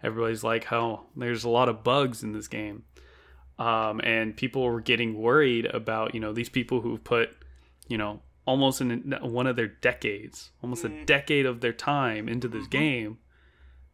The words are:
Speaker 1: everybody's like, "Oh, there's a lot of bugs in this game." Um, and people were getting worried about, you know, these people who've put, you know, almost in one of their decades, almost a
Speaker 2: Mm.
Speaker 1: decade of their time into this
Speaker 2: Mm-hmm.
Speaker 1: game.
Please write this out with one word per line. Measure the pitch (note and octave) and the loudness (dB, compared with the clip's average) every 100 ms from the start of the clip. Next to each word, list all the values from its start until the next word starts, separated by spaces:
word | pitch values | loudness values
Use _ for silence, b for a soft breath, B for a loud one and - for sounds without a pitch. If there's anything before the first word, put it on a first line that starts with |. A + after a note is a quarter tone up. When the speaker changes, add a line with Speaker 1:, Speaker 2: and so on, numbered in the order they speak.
Speaker 1:
everybody's | A#2 A2+ A2+ A2+ | -4 -2 -2 0
like, | A2+ A2+ - | 0 0 0
"Oh, | A#2 A#2 G#2+ - - | 0 0 -4 -10 -8
there's | A#2+ A#2 | -4 -2
a | A#2 | 2
lot | A#2 B2 | 4 4
of | A2 | 2
bugs | B2 C3+ C3+ A#2 | 2 4 2 -2
in | A2+ | -6
this | G#2+ G#2+ | -8 -8
game." | A2+ G#2+ G#2 - b b b b b b - | -8 -8 -10 -18 b b b b b b -4
Um, | A#2 A2+ A2 A2 | 0 2 2 0
and | - A2+ A2 G#2+ | 2 2 0 -2
people | B2+ C3+ | -4 0
were | B2 A#2 | 0 0
getting | G#2+ A#2 A#2 | 2 2 2
worried | G#2+ A2+ C#3+ C#3 A#2 A2+ | 0 4 6 6 4 0
about, | - A2 A2 A2 | -2 -2 -2 -2
you | A2+ | -4
know, | G#2+ | -4
these | A2 A#2+ | -4 -2
people | C3 A#2 B2+ | -2 0 0
who've | A#2 A2+ | -2 -6
put, | - A#2 A2+ - - b b b - | 0 2 2 -4 -20 b b b -8
you | A2 | -4
know, | G#2 G#2 - _ | -4 -6 -16 _
almost | - C3+ C3+ C3 | 0 4 4 2
in | B2+ A#2+ C#3 C3+ | -2 -2 -4 -6
one | B2+ A#2 C3 | -4 -2 0
of | B2 | 0
their | A2 | -4
decades, | - B2 A#2+ G#2+ G2+ A2 - - _ | 0 0 0 -6 -6 -12 -18 -20 _
almost | B2 A#2+ | -8 -6
a | A#2 | -6
Speaker 2:
Mm. | G#2 G2+ | -6 2
Speaker 1:
decade | C#3+ C#3 D3 C3 | 2 4 2 2
of | A#2+ | 0
their | A#2+ | -2
time | A2+ - C#3+ B2+ G#2+ A2 | -2 -2 0 0 -2 -4
into | A#2+ B2 | -4 -4
this | A2+ | -6
Speaker 2:
Mm-hmm. | G#2+ | -4
Speaker 1:
game. | C3+ D3+ B2+ G#2+ A2+ _ b b b b b b | 0 0 0 -6 -10 _ b b b b b b